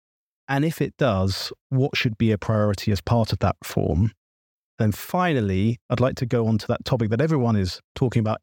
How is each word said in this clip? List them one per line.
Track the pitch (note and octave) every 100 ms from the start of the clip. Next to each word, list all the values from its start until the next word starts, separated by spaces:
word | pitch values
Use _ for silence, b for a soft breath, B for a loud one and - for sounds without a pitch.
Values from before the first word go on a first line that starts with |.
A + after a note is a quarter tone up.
| _ _ _ _ -
and | C#3
if | D#3 -
it | C#3+ -
does, | C#3 F#2+ F#2+ F#2+ - - -
what | C3 C#3 -
should | B2+ G#2+
be | A2+
a | G#2+
priority | - G#2+ G#2 G2+ -
as | G2+
part | - A#2 A2
of | -
that | F#2+ -
reform? | - - G2 D#2 G#2+ - _ _ _ _ _ -
Then | G#2+
finally, | - - F3+ F3+ C#3 G#2 F#2+ A2 A#2 -
I'd | A#2+
like | B2+ -
to | A#2+
go | B2 A2
on | G#2+
to | -
that | A#2
topic | - B2 A2
that | A2+
everyone | D#3+ D#3 A#2+ G#2+
is | F#2 - _ -
talking | B2+ A#2+
about | G#2+ A2